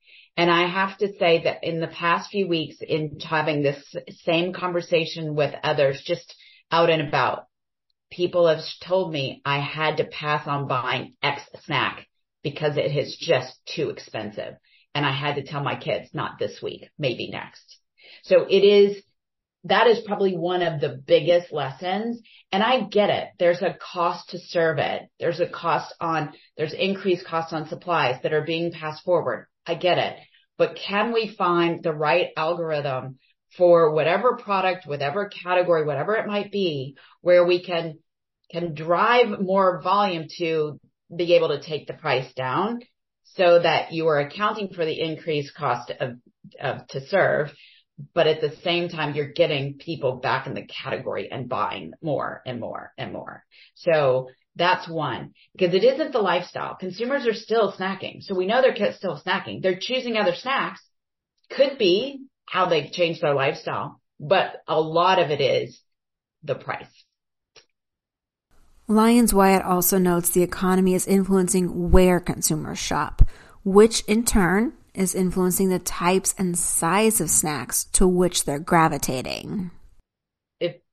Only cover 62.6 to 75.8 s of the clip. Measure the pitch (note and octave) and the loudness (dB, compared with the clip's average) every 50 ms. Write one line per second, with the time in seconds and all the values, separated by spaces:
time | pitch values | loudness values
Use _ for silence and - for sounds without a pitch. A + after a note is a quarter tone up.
62.6 | F#3 E3+ E3 D3+ C#3+ - - F3+ F3 E3 E3 - E3+ D3 C#3 C3+ C3 C#3+ - - | 2 2 2 0 0 -4 -2 -2 -2 -2 0 -2 0 0 0 2 0 0 -2 -4
63.6 | - E3+ C3+ G2+ A#2 D3+ - _ _ _ _ - D3 C#3+ F#3+ F3+ - - - - | -8 -8 -6 -6 -8 -10 -12 _ _ _ _ -16 0 2 2 2 2 0 -6 -12
64.6 | - - D3+ D#3 D#3+ D#3 D#3+ E3 F3+ F#3+ F#3+ F3+ D#3+ D3 D3+ C#3 C#3 A#2+ C3 B2 | -8 -2 0 0 0 2 2 2 4 4 4 4 2 2 0 0 2 2 2 0
65.6 | - - - _ _ _ _ _ _ _ _ _ _ _ _ _ - C#3 B2+ - | -2 -4 -10 _ _ _ _ _ _ _ _ _ _ _ _ _ -8 -8 -8 -8
66.6 | - C3 - - - - _ _ _ _ _ _ _ _ _ _ _ _ _ - | -6 -10 -10 -10 -12 -18 _ _ _ _ _ _ _ _ _ _ _ _ _ -20
67.6 | _ _ _ _ _ _ _ _ _ _ _ _ _ _ _ _ _ _ _ - | _ _ _ _ _ _ _ _ _ _ _ _ _ _ _ _ _ _ _ -20
68.6 | _ _ _ _ _ - G#3 G#3+ A3 A3+ A#3 A#3+ A#3 G#3+ G#3 G3 G3 F#3+ F#3+ F#3 | _ _ _ _ _ 0 2 4 6 6 6 6 4 6 6 6 6 6 6 4
69.6 | - - F3+ F3 E3+ - G3 F#3+ F3+ F3+ F3 F3 F3 - - F#3 F3 F3 - - | 2 0 0 0 2 2 2 4 4 4 2 2 0 2 2 2 2 2 0 -2
70.6 | G3 F3+ F#3 F#3+ F#3+ F#3 F#3 F3 - - G3 G3 F#3+ F#3 F#3+ F#3+ F3+ F3 - F#3 | 0 2 2 4 4 4 2 2 2 2 2 2 4 4 2 2 2 2 2 0
71.6 | F3+ E3+ - F3 F3 E3+ F3+ F#3 F3+ F3+ F3+ E3+ - - - - - - D#3+ D3+ | 0 0 -2 -2 2 6 8 8 8 8 4 2 0 -2 -4 -2 -2 -2 -2 -2
72.6 | D3+ - - - - - - D3 D3 - - - - - - - - - - - | -4 -6 -8 -8 -6 -4 -2 -2 -4 -4 6 6 6 6 6 -2 -16 -20 -20 -8
73.6 | - G3 F#3 G3+ A3 A3+ A3 - - - G#3+ A3+ A#3+ - - G#3+ F3+ E3 F3+ G#3 | -4 4 8 8 8 8 4 0 -2 0 0 0 0 2 4 4 4 4 2 2
74.6 | A#3 D#4+ - - - _ - F#3 F#3+ F3+ - F#3+ F#3 F3+ - F#3+ F#3 F#3 F3 - | 0 -2 -4 -10 -20 _ -4 -4 -4 -2 0 0 -2 0 0 0 0 0 2 2
75.6 | F#3+ F#3+ F#3 F3 | 2 2 2 0